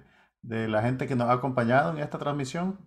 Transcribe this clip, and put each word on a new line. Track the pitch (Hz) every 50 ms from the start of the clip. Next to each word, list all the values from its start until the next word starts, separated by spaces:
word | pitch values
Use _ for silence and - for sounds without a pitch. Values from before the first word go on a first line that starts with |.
| - _ _ _ _ _ _ _
de | - 117 113 113 110
la | 110 110 107
gente | 117 123 131 127 139
que | 127 139
nos | 120 120 117
ha | 123
acompañado | 127 135 135 127 127 117 117 127 135 156 175
en | 160 147
esta | 147 135 -
transmisión. | 143 143 147 143 143 135 131 - 170 180 190 196 - -